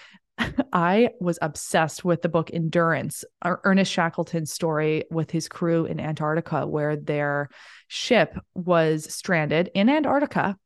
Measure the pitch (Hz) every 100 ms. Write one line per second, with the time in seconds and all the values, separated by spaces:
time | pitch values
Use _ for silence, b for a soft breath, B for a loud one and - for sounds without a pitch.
0 | B 196 _ - 226 - - 185 170 202
1 | 233 - 175 170 160 - - 180 160 -
2 | 180 165 175 165 156 170 160 175 165 143
3 | 160 - - - 180 185 196 190 185 -
4 | 165 165 165 170 151 - 165 151 156 156
5 | - 165 156 165 - - 170 165 160 156
6 | 151 156 151 160 160 151 143 151 147 151
7 | 147 147 147 143 143 B B B B -
8 | - 226 156 - - - 175 170 160 160
9 | 151 - - 170 151 151 180 190 214 302
10 | 277 269 285 190 196 196